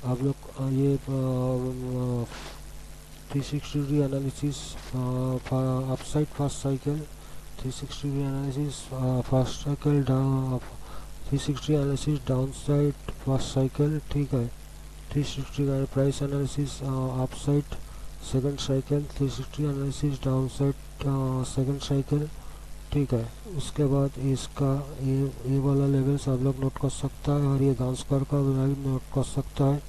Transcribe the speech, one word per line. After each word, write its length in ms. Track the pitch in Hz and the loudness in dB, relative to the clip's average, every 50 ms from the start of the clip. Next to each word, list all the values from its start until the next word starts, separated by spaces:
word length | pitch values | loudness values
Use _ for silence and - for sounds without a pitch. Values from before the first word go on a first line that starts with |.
| 113 | 0
आप 180 | 123 127 120 | 0 0 2
लोग, 120 | 131 139 139 - - - - - | 2 0 0 -2 -8 -14 -6 -4
अ, 100 | 135 135 | -2 0
ये, 260 | 135 131 139 139 139 | 2 4 4 4 2
अ, 40 | 135 - 135 135 135 131 131 127 127 127 127 127 127 123 127 127 127 127 127 127 127 123 123 123 120 117 110 - - - - - - - - - - - - - - - - - - - - | 2 0 -2 -2 0 0 0 0 2 2 0 0 0 -2 -2 -4 -4 -4 -4 -2 -2 0 0 0 -2 -2 -4 -8 -12 -12 -12 -12 -14 -14 -14 -14 -14 -14 -14 -16 -16 -16 -18 -18 -18 -14 -4
थ्री 100 | - 143 | -4 -2
सिक्सटी 380 | 135 - 143 147 - - - 147 | -2 -2 -4 -4 -4 -2 -2 -2
डिग्री 180 | 143 139 147 147 | 0 2 2 2
एनालिसिस, 760 | 143 135 135 139 139 135 - - - 147 139 - - - - | 2 2 0 0 -2 -2 -4 -2 -2 -2 -2 -4 -8 -10 -10
अ, 40 | - - - - 127 127 127 127 127 127 131 127 | -10 -8 -6 -4 -2 0 0 0 0 0 0 -2
फा-, 540 | 127 - - 131 131 131 131 127 127 131 131 | -2 -2 0 0 2 2 2 2 0 0 0
अपसाइड 360 | 127 - - - - 151 151 | -2 -4 -2 -2 0 0 0
फर्स्ट 300 | - - - 143 139 - | 0 0 -2 -2 -2 -2
साइकिल, 440 | - - 135 139 127 - 143 147 156 151 - - - - - - - - - - - | -2 -2 0 0 0 0 -2 -2 -2 -4 -8 -12 -16 -14 -12 -12 -12 -10 -10 -10 -6
थ्री 100 | - 131 | -6 -6
सिक्सटी 380 | 131 - - 135 - - - 143 | -6 -6 -8 -8 -8 -4 -4 -2
डिग्री 140 | 139 139 | 0 0
एनालिसिस, 720 | 139 135 135 135 139 139 127 143 147 143 131 - - - | 0 0 0 0 -2 -2 -2 -2 -2 -2 -4 -6 -10 -8
अ, 280 | 131 131 131 127 127 127 | -4 0 2 2 2 2
फर्स्ट 440 | 123 - 135 131 127 - - - - | 2 4 4 4 4 4 0 -4 -2
साइकिल 400 | 147 143 139 - 151 147 143 135 | -2 -2 2 4 4 4 6 6
डाउन, 540 | 127 131 131 135 135 135 131 131 131 127 120 - - - - - - - - - - - - - - | 4 4 4 4 4 4 2 2 0 0 -2 -4 -6 -12 -12 -10 -10 -10 -10 -10 -10 -10 -8 -4 -2
थ्री 100 | 139 139 | 0 0
सिक्सटी 340 | - - 143 127 - 147 | 0 0 -2 -2 2 2
एनालिसिस 560 | 151 147 139 139 139 131 - 151 151 139 - - | 2 4 4 2 0 0 0 0 0 0 0 0
डाउनसाइड 680 | 131 127 131 135 135 - - - 143 143 147 143 135 | 2 2 2 0 -4 -6 0 2 4 4 4 4 2
फर्स्ट 520 | - - - - - - 135 135 127 - | -2 -8 -10 -10 -4 0 2 2 2 2
साइकिल, 540 | - - 135 131 131 - - 147 147 156 151 - - | 2 2 2 2 2 4 2 2 4 2 0 -2 0
ठीक 220 | - 147 143 135 - | 0 0 0 2 2
है, 280 | 127 117 123 - - - - - - - - - - - - | 0 0 0 -4 -10 -14 -16 -16 -16 -16 -16 -16 -14 -12 -2
थ्री 120 | - 151 139 | -2 0 0
सिक्सटी 420 | - - 143 135 - - - 143 | 0 -2 -6 -6 -6 -2 0 2
का 180 | 139 135 135 135 | 2 2 2 0
प्राइस 380 | - - 135 135 139 135 - | 0 2 4 4 4 4 2
एनालिसिस, 600 | 143 139 139 143 139 135 - 147 147 131 - - | -2 0 0 0 0 0 0 -2 -2 -2 -2 -4
अ, 40 | 139 135 131 131 131 131 127 127 | -4 -2 0 0 0 0 0 0
अपसाइड 420 | 131 - - - - 143 143 147 143 - - - - - - - - - - - - - | -2 -2 -2 -2 2 2 2 2 2 0 -6 -8 -8 -10 -10 -10 -10 -10 -10 -10 -8 0
सेकंड 260 | - 131 123 143 143 131 | 0 2 2 2 -2 -2
साइकिल, 460 | - - 135 135 131 - 147 143 147 | 0 0 0 0 2 2 0 0 0
थ्री 240 | 143 - - 139 131 | -2 -2 0 0 0
सिक्सटी 340 | 117 113 135 - - - | 0 -4 -8 -8 -4 -2
एनालिसिस 640 | 151 147 139 139 139 139 135 - - 147 139 127 - | 0 0 0 0 -2 -2 -2 0 0 -2 -2 0 0
डाउनसाइड, 500 | 135 131 131 135 127 - - 139 139 135 | 2 2 2 2 0 0 2 2 2 2
अ, 680 | - - - - - - 139 139 135 131 131 131 127 127 | 0 -8 -14 -10 -4 0 0 2 2 2 2 0 0 -2
सेकंड 360 | - - 139 131 127 143 139 | 0 0 0 0 0 0 -2
साइकिल, 480 | - - 143 139 135 - 147 147 147 156 - - - - - - - - - - - - | 0 0 2 2 2 2 2 0 0 -2 -6 -10 -12 -12 -12 -12 -12 -12 -12 -12 -8 -2
ठीक 220 | - 147 139 - 127 | 0 0 2 2 2
है। 180 | 113 117 113 - - - 214 185 | 0 0 -2 -8 -12 -12 -6 -6
उसके 280 | 143 - - - - 147 | -4 -4 -4 0 2 2
बाद 340 | 135 139 139 139 139 139 131 | 4 4 4 2 2 0 0
इसका 800 | 131 139 135 127 - - - - 139 135 135 139 143 139 - - | 0 0 0 0 -2 -8 -2 0 2 2 2 0 -2 -6 -6 -4
ये, 240 | 135 131 135 135 139 | 0 2 2 2 2
ये 320 | 135 127 - - 127 135 139 | 0 -2 -4 -2 0 2 2
वाला 280 | 131 139 139 139 139 | 4 4 4 4 4
levels 420 | 139 139 135 131 135 143 139 - 139 | 4 4 4 4 4 2 2 2 0
आप 120 | 131 123 | 0 2
लोग 160 | 131 139 131 | 2 0 2
नोट 160 | 131 135 131 - - | 2 -2 -2 0 0
कर 120 | - 131 | 0 0
सकता 420 | - - - 135 - - - - | 0 0 -4 -4 -4 -2 0 2
है, 140 | 143 143 143 | 2 4 4
और 160 | 139 139 135 | 4 4 4
ये 120 | 135 139 131 | 4 4 4
गान 200 | 113 127 127 127 | 4 0 0 0
square 300 | 127 - - 143 135 135 | -2 0 0 2 2 2
का 180 | - 147 143 | 2 2 2
भी 460 | 139 139 135 131 131 139 143 139 135 135 | 4 4 4 4 4 2 2 0 0 0
note 140 | 131 135 - - - | -2 -2 -2 -2 0
कर 80 | 135 | 0
सकता 420 | 131 - - 135 - - - - 143 | 0 0 0 -4 -4 -4 0 2 4
है। 180 | 135 143 147 - | 4 4 2 -2